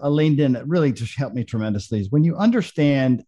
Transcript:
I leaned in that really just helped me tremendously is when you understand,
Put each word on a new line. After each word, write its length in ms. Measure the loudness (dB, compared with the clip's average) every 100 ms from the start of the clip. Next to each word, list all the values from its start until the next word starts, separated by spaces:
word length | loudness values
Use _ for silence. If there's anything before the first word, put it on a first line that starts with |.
I 40 | 0
leaned 320 | 2 4 4
in 140 | 2
that 120 | 0 0
really 260 | 0 2
just 220 | 0 -6
helped 220 | -6 -6 -6
me 80 |
tremendously 560 | -6 -4 -4 -4 -4 -4
is 100 | -2
when 140 | 0
you 120 | 0 2
understand, 840 | 0 0 -2 -2 0 2 2 0